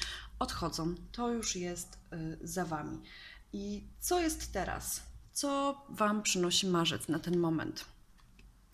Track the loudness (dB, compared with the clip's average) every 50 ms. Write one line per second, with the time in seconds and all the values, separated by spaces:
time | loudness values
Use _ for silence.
0 | -6 -6 -6 -8 -12 -14 -4 -2 -2 -2 0 -2 -2 0 0 0 0 0 -2 -2
1 | -6 -10 -4 -2 0 2 2 2 0 0 -2 0 -2 -2 -4 -6 -8 -10 -14 -18
2 | -14 -10 -6 -4 -4 -4 -4 -6 -6 -4 -2 0 0 0 0 -2 -2 -4 -6 -8
3 | -10 -14 -16 -16 -16 -16 -18 -18 -12 -8 -6 -6 -4 -4 -4 -6 -8 -10 -10 -6
4 | 0 4 4 4 4 4 2 0 -4 -4 -2 -2 0 0 -2 -2 -2 -4 -4 -4
5 | -6 -12 -16 -16 -18 -6 -4 -2 0 2 2 2 2 2 0 -2 -8 -10 0 2
6 | 4 4 4 4 2 2 4 4 4 6 6 4 6 6 4 6 4 4 2 0
7 | 0 0 0 0 2 2 4 4 4 4 4 2 0 -2 -6 -8 -10 -12 -16 -20
8 | -20 -20 -20 -20 -20 -20 -20 -20 -20 -20 -20 -20 -8 -6